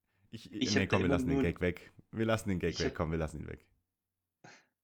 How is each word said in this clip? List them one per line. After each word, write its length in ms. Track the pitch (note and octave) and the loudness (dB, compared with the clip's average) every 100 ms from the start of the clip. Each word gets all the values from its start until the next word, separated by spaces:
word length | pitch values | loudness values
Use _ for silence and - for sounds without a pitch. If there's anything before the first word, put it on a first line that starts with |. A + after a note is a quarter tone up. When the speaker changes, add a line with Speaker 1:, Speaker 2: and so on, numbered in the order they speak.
| _ _ _ | _ _ _
Speaker 1:
ich, 220 | A2+ - | -16 -10
Speaker 2:
Ich 220 | - A#2+ | -4 0
Speaker 1:
nee, 80 | G#2 | 2
Speaker 2:
hab 80 | F#2+ | 2
Speaker 1:
komm, 20 | G2 | 2
Speaker 2:
da 0 | |
Speaker 1:
wir 60 | F2+ | 4
Speaker 2:
immer 80 | |
Speaker 1:
lassen 120 | F2 E2+ | 2 2
den 60 | |
Speaker 2:
nur 80 | C#3 | 2
Speaker 1:
Gag 180 | F2 - | 2 2
weg. 320 | F2+ E2+ - - - | 0 -2 -10 -20 -12
Wir 140 | G#2+ A2 | -2 0
lassen 240 | A2 G#2 | 0 0
den 80 | F2+ | 0
Gag 160 | E2+ | 0
Speaker 2:
ich 60 | E2 | 0
Speaker 1:
weg, 80 | E2 | -2
Speaker 2:
hab 60 | |
Speaker 1:
komm, 160 | - D#2 | 0 -2
wir 80 | E2 | -2
lassen 220 | D#2 D2+ | -4 -6
ihn 80 | - | -12
weg. 180 | - _ _ _ _ _ _ _ _ - - _ _ | -14 _ _ _ _ _ _ _ _ -20 -20 _ _